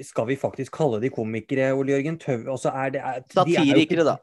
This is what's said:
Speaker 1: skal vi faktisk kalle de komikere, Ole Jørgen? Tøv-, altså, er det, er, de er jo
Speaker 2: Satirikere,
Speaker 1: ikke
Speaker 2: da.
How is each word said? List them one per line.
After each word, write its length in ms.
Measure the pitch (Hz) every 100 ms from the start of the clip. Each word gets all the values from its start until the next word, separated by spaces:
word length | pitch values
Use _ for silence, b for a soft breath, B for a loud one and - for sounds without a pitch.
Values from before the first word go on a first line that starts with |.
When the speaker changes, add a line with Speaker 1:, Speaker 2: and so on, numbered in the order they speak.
Speaker 1:
skal 220 | 147 - 117
vi 80 | 135
faktisk 360 | 113 - 131
kalle 280 | - 156 107
de 100 | 131
komikere, 600 | 123 110 113 110 135 131 135
Ole 180 | 135 139
Jørgen? 220 | 143 165
Tøv-, 280 | - 120 123
altså, 240 | 131 151 131
er 140 | 135
det, 100 | 135
er, 200 | 131 131
de 160 | - 190
er 60 | 170
jo 80 | 185
Speaker 2:
Satirikere, 280 | 143 139 156
Speaker 1:
ikke 180 | 170
Speaker 2:
da. 120 | 147 -